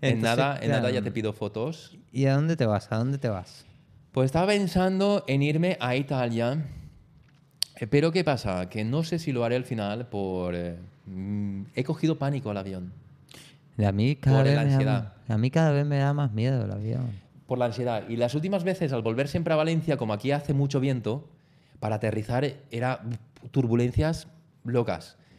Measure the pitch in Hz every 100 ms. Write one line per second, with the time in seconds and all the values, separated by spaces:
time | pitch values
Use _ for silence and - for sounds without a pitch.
0 | 135 110 113 120 139 139 117 135 120 127
1 | 107 107 107 104 104 110 131 165 - -
2 | - 127 135 139 156 165 117 104 - 110
3 | 123 139 123 98 87 - - - _ -
4 | - 135 131 160 185 202 190 180 185 190
5 | 202 202 - 139 143 156 175 180 123 127
6 | 139 135 120 113 120 151 143 - - -
7 | - - _ _ _ - - - 110 143
8 | 165 175 160 131 104 90 90 110 107 143
9 | 165 170 156 123 117 123 131 113 101 113
10 | 120 101 98 92 90 87 87 85 92 -
11 | - 92 98 104 101 98 101 - 135 156
12 | 160 156 139 143 107 101 95 92 90 -
13 | - - - - - - _ - 104 98
14 | 120 147 135 135 135 143 143 135 135 127
15 | 107 - - 110 127 165 160 143 147 143
16 | 139 147 139 107 123 131 101 101 107 120
17 | 123 98 - - - 127 120 120 123 110
18 | 90 117 120 143 180 196 180 180 151 127
19 | 113 113 139 175 165 156 156 165 165 139
20 | 110 104 131 143 143 139 139 139 135 127
21 | 107 131 - - _ _ _ - 107 107
22 | 110 104 107 120 139 - - 117 127 127
23 | 113 120 - - - 139 120 117 123 -
24 | 151 165 - - _ _ 120 120 110 85
25 | - - _